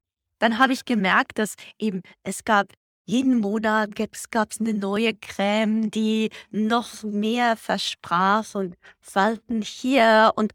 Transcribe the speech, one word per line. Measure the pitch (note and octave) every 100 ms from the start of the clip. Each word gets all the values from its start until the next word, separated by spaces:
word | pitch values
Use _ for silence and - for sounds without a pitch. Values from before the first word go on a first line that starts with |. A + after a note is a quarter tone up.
| _ _ _ _
dann | A3+ A3
habe | C4
ich | C4 -
gemerkt, | A#3 F#3+ G3 A#3+ -
dass | G#3+ - - _
eben | G#3+ F#3 - _
es | F3+ - -
gab, | G#3 G3 _ _ _ -
jeden | A#3+ C4+ A#3+
Monat | G3+ A3 A3 G#3+ G#3+ G#3+
gab's, | G#3+ - -
gab's | A#3 G#3+ -
eine | A3+
neue | G#3 G3 G3+ A3+
Creme, | G#3+ - - G3+ G#3+ G#3+ A3 G#3+
die | A3 A3 A3 G#3+ - -
noch | G3+ G#3+ A#3 A#3 -
mehr | G#3+ G3+ G#3+ A#3+ A#3+ A3+
versprach | - G3+ - - - E3+ F#3+ G#3+ G#3+
und | G3+ F#3 F3 - _
Falten | - G3+ G3+ A3+ - A3+
hier | G3+ - B3+ C#4 A3+ A3 A3 -
und | G#3+